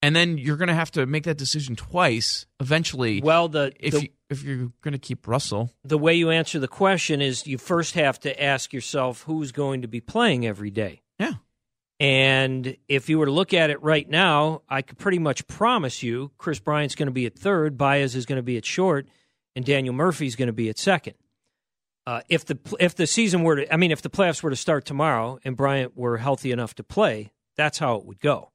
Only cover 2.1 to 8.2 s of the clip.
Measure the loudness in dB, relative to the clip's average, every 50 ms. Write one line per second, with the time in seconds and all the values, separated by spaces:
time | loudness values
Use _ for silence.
2.1 | 2 0 -2 -2 -4 -4 -8 _ _ _ -2 0 0 0 0 -2 -2 -2 0 0
3.1 | 0 2 2 4 4 4 4 2 0 0 -2 -2 -4 _ -6 0 0 0 -2 -2
4.1 | _ _ _ _ -10 -8 -6 -8 -6 -6 -6 -8 -10 _ _ -6 -6 -6 -6 -8
5.1 | -10 -10 _ -2 -2 -2 0 0 -2 -2 -2 -4 _ _ _ -2 0 2 4 4
6.1 | 4 4 4 4 2 2 0 0 -2 -4 -4 -4 -2 2 2 2 4 2 2 0
7.1 | 0 0 0 0 -2 -4 -6 -6 -6 -8 -2 0 0 0 0 0 0 2 2 2
8.1 | 2 0